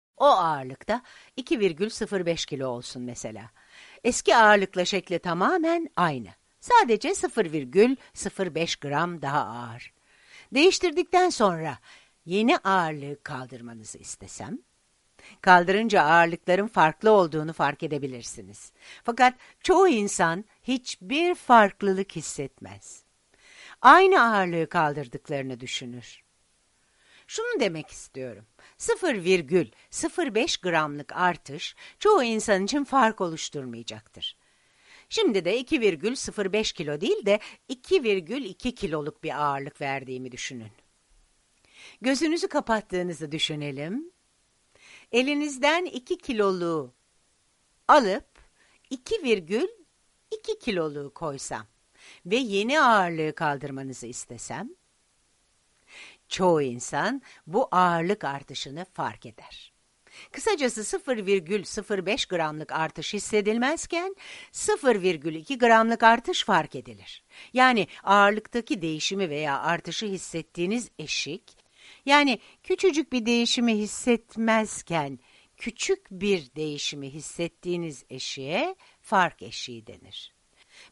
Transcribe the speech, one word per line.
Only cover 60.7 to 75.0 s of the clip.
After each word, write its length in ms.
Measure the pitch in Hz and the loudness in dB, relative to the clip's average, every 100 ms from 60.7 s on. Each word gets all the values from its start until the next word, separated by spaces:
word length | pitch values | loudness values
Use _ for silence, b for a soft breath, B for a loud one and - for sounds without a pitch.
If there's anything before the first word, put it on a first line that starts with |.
| 220 | -2
sıfır 420 | 208 381 - 240 190 | -6 -6 -4 -4 0
virgül 380 | 196 156 208 | 0 0 -6
sıfır 420 | 160 - 196 202 175 | -4 -10 -6 -4 -2
beş 200 | 208 - | -4 -2
gramlık 460 | 180 156 151 156 | -2 -2 -4 -8
artış 420 | 143 160 - 156 | -4 -4 -6 -8
hissedilmezken 1040 | 208 - 214 208 226 254 320 - 339 370 392 B B B | -8 -2 0 0 0 0 -2 -4 -6 -6 -10 B B B
sıfır 500 | - - 427 254 208 | -8 -2 0 2 2
virgül 340 | 180 160 156 160 | 2 0 -4 -8
iki 220 | 156 269 | -8 0
gramlık 460 | 233 226 226 233 | 6 6 4 4
artış 400 | 226 233 - 359 | 4 4 0 -6
fark 320 | - 185 151 135 | 0 0 0 -10
edilir. 480 | 123 104 - - _ B B | -14 -20 -20 -20 _ B B
Yani 340 | 247 254 240 175 B | 4 4 4 0 B
ağırlıktaki 800 | - 202 202 214 - 240 226 240 | 2 6 6 4 -4 -8 -4 -4
değişimi 480 | 165 156 - 196 185 | -4 -4 -4 -4 -4
veya 300 | 147 151 139 | -4 -2 -2
artışı 460 | 156 170 170 160 214 | -2 -2 -4 -8 -6
hissettiğiniz 840 | 190 - 165 156 - 175 233 - - | -8 -8 -10 -10 -6 -4 -4 -6 -14
eşik, 680 | 156 - - 180 - _ _ b b b - | -8 -6 -6 -10 -16 _ _ b b b 2
yani 340 | 285 285 226 b b | 4 4 0 b b
küçücük 500 | - 370 392 294 277 | -6 0 2 2 -2
bir 120 | 254 220 | -4 0
değişimi 480 | 233 233 - 240 | 2 2 0 2
hissetmezken 1500 | 214 208 - - 233 - - 226 220 214 - - 170 | 0 -2 -4 0 0 -2 -4 0 0 0 -8 -6 -4